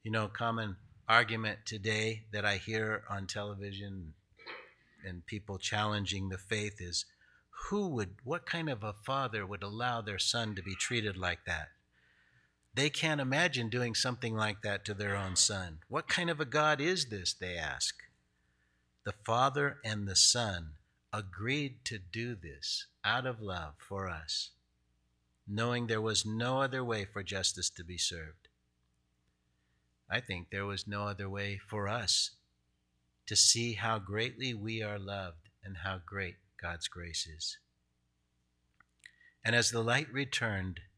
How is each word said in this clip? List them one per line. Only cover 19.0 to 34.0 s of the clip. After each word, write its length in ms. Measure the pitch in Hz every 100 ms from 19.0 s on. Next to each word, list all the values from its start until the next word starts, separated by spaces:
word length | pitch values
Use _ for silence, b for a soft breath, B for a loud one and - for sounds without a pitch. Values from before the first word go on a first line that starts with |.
The 100 | -
Father 680 | - - 113 135 135 143 -
and 240 | 110 107 101
the 80 | 95
Son 600 | - 123 113 90 80 76 _ _ _
agreed 720 | 107 98 87 110 143 143 117 -
to 120 | 110
do 380 | 90 113 120 110
this 520 | 82 67 - - - _ 104
out 200 | 120 127
of 140 | 117
love 360 | 107 90 78 76
for 320 | - 98 95
us, 420 | 82 78 - - _ _ _ _ _ _ _ _ _ -
knowing 400 | 104 120 120 117
there 140 | 110
was 240 | 110 107 107
no 360 | 110 120 131
other 220 | 135 131
way 220 | 123 110 98
for 180 | 101
justice 460 | 95 98 92 - 85
to 140 | -
be 140 | 85 87
served. 520 | - 85 78 80 - _ _ _ _ _ _ _ _ _ _ _ _ _ _ _ _
I 100 | 107
think 300 | - 90 85
there 160 | 98 101
was 200 | 98 -
no 220 | 101 104
other 220 | 98 98
way 280 | 98 101 98
for 300 | - 107 101
us 440 | 120 104 - - - _ _ _ _ _ _ _ _ -
to 80 | 117
see 380 | - 117 117
how 260 | 104 113
greatly 540 | 110